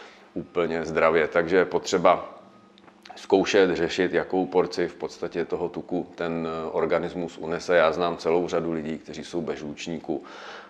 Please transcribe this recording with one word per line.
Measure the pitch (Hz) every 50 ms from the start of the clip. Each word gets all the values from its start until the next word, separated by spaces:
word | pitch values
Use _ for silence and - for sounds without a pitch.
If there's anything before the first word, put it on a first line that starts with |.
| - - - - - - -
úplně | 92 - - - 87 85 80 82 85 78
zdravě. | 82 78 80 80 80 82 82 76 73
Takže | - 87 82 80 95
je | 92 85
potřeba | - 85 85 - - 98 90 85 92 85 - - - - - - - - - - - _ _ - - - _ - - -
zkoušet | - - - 98 95 87 - - 101 95 90 82
řešit, | 78 85 78 - - 90 87
jakou | - 80 76 - 92 95 92
porci | 90 - 92 85 85 - 90 87 80
v | -
podstatě | - - - - - 92 85 - 85 80
toho | - 90 80 87 85
tuku | - 85 80 - 90 87 80 - -
ten, | - 85 85 85 82 82 80 80 80 80
eh, | 80
organismus | - 87 82 80 87 82 85 87 85 90 85 80 - -
unese. | 82 80 85 82 - - 90
Já | 85 78 80
znám | 76 80 90 85 82
celou | - - 82 82 87 87 80
řadu | 92 82 82 85
lidí, | 82 80 76 78 78 73
kteří | - - 76 78 76
jsou | - 85 87
bez | 80 73 71 -
žlučníku | - 73 73 - - 85 82 76 - - 78 65 - - - - - - - - -